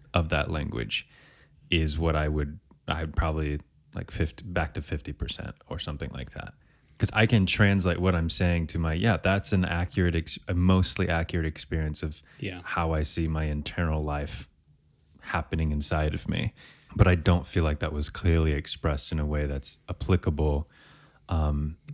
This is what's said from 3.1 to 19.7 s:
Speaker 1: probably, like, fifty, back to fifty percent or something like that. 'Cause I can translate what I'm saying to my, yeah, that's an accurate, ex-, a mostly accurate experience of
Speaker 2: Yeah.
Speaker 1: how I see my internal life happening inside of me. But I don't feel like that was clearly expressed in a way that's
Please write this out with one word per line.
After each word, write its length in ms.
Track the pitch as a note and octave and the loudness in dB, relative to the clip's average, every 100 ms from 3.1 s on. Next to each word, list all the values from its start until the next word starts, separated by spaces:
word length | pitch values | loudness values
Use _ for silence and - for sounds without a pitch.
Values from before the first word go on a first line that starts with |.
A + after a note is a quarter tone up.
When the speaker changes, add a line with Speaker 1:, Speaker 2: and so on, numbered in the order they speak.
| - | -2
Speaker 1:
probably, 440 | E2 D#2 D2+ D2 - _ _ - | 0 0 -2 -4 -8 _ _ -12
like, 160 | - | -8
fifty, 320 | - D#2+ - G#2+ | -4 -4 -6 -6
back 280 | F2 D#2+ | -4 -4
to 80 | - | -6
fifty 320 | - D2+ - | -6 -6 -6
percent 420 | C#2+ F2 - E2+ - - | -8 -8 -8 -12 -14 -12
or 100 | - | -10
something 320 | - D2 D2+ | -8 -8 -8
like 200 | C2+ C#2+ | -10 -12
that. 220 | - - - _ _ _ - | -12 -14 -16 _ _ _ -4
'Cause 100 | - | 0
I 140 | G#2+ A2+ | 4 4
can 180 | A2 F#2 | 6 4
translate 540 | - G#2 G2 E2+ E2+ | 4 4 4 2 2
what 120 | F#2 | 2
I'm 160 | F2 E2 | 2 2
saying 380 | - F2 E2+ D#2+ | 2 2 2 0
to 100 | E2 | -2
my, 120 | D#2+ | 0
yeah, 220 | D#2+ A2+ F2 | 2 2 2
that's 380 | F#2+ G2 - | 2 0 2
an 100 | F#2+ | 2
accurate, 520 | F2 E2+ F2 - F2 E2 | 2 0 0 2 2 2
ex-, 220 | D#2 - - | -2 -6 -2
a 40 | |
mostly 540 | F2+ F#2 F#2 F2+ - F2+ | 2 6 6 4 0 0
accurate 380 | E2 E2 E2+ D#2+ | 0 0 -2 -2
experience 580 | - - E2 D2+ D2+ | -4 -4 -2 -2 -2
of 180 | D#2+ - - - | -6 -8 -16 -12
Speaker 2:
Yeah. 180 | G2+ F2+ - | -10 -8 -6
Speaker 1:
how 260 | F2+ E2 | -2 0
I 120 | D#2 | 0
see 260 | D#2 - D#2+ | -2 -2 -2
my 160 | D#2 D#2 | 0 -2
internal 580 | D2 - - E2 D#2 | -4 -4 -2 -2 0
life 460 | D2+ D2 C#2+ - - _ _ _ _ _ _ - | -2 -4 -6 -10 -14 _ _ _ _ _ _ -20
happening 500 | - F2 - D#2+ D#2 | -6 -4 -2 -2 0
inside 420 | D2 - D#2 D2+ | 0 0 0 0
of 140 | - - | -2 -4
me. 260 | - - - - - - - | -2 -4 -6 -20 -20 0 4
But 100 | F#2 | 6
I 80 | F2 | 6
don't 320 | F2 F2 - | 4 2 2
feel 160 | F2 | 0
like 160 | D#2 D2+ | 0 0
that 140 | D#2+ | -2
was 160 | D2+ D2 | -4 -6
clearly 420 | - F2 E2 D#2+ | -2 2 4 4
expressed 600 | D2 - - D#2+ C#2+ - | 0 -4 -4 -2 -2 -2
in 60 | D#2 | -2
a 60 | D2 | -2
way 200 | D2 D2 | -2 -2
that's 320 | C#2 - | -4 -8